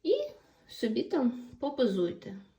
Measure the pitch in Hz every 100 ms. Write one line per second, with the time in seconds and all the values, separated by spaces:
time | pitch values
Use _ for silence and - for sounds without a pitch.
0 | 330 554 587 - _ _ - - 226 220
1 | - 339 240 - - - 277 277 233 190
2 | 170 - - - -